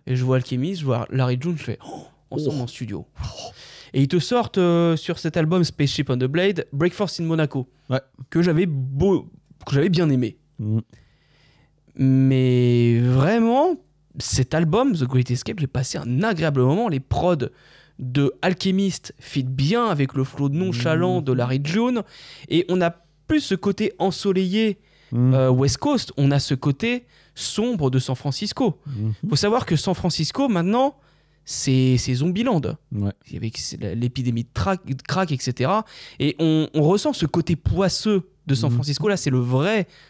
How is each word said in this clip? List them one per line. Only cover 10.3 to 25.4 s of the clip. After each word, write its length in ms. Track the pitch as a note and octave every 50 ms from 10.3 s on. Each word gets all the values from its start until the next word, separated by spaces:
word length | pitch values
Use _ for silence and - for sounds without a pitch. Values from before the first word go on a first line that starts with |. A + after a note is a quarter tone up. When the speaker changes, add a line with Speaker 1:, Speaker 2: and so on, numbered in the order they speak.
| - _ _ _ _ -
Speaker 2:
Mhm. 240 | A2 G#2+ G#2+ A2+ A2 _ - - _ _ _ _ _ _ _ _ _ _ _ _ _ _ _ _ _ _ -
Speaker 1:
Mais 1040 | - C3 C3 C3 C3+ C3 C3 C3+ C3 C3 B2+ B2 B2 B2 B2 A#2+ A#2+ A#2+ A#2+ A#2 A#2
vraiment, 760 | A#2+ B2 B2+ C3 C3+ E3+ A3 A#3 A3+ A3+ A#3 C4 D4+ F#4 E4+ - _ _ _ _ _ _ - C#3+
cet 340 | - - - - C3 - -
album, 400 | D#3+ E3+ D#3 D#3 A3 C4 C#4 A3
The 100 | D#3+ C3+
Great 260 | B2 C3 B2+ B2 -
Escape, 280 | B2 B2 - - A3+ G3
j'ai 80 | D3+
passé 300 | C3 - B2 C3 - -
un 260 | - C#3 A2+ B2 C3+ G3+
agréable 380 | A3+ G#3 D#3+ D#3+ D#3+ C#3+ C3+ B2+
moment. 260 | B2+ D3 G3 A#3+ A#3
Les 120 | D#3 C3
prods 460 | C3 - - - D#3 F3+ F3 D3 A#2+ - - _ _ - - - - _ _ -
de 340 | C3+ B2+ B2 C#3 C#3+ - - -
Alchemist 720 | - F3+ F3+ - - F#3+ F#3 F#3+ G3 F#3+ - - - - - _
fit 240 | - - - C#3+ C3
bien 440 | B2+ C3 C3 C3+ D3 A3 A#3+ A#3+
avec 280 | A3 F3+ C#3+ C#3 C3+ -
le 100 | C3+ C3
flow 240 | C3 - - C#3 C#3+
nonchalant 680 | C#3 D#3+ F#3 F#3 F3 A#2+ A#2+ D#3+ D#3+ D#3+ - - F3+ F3+
Speaker 2:
Mhm. 60 | D#3
Speaker 1:
de 80 | C3+ B2+
Larry 280 | B2 A#2+ B2 C3 C3+ C#3+
June. 400 | D3 E3 G#3 A#3 B3 B3+ A#3 G3 - - - - - - - - -
Et 160 | - E3 F3 -
on 100 | F3+ F#3
a 100 | F3 E3+ E3+ _ _ _ _ _ _
plus 140 | - D#4 D4+
ce 140 | - - G3
côté 380 | F#3 - G3+ G3 - G#3+ - - -
ensoleillé, 800 | F3 G3 - - - G3+ F#3+ F#3 F#3+ F3+ F#3+ G#3+ A3 A3 G3 - _ _ _ _ _ - -
Speaker 2:
Mhm. 220 | A#2+ B2 B2+ C3
Speaker 1:
euh, 160 | C3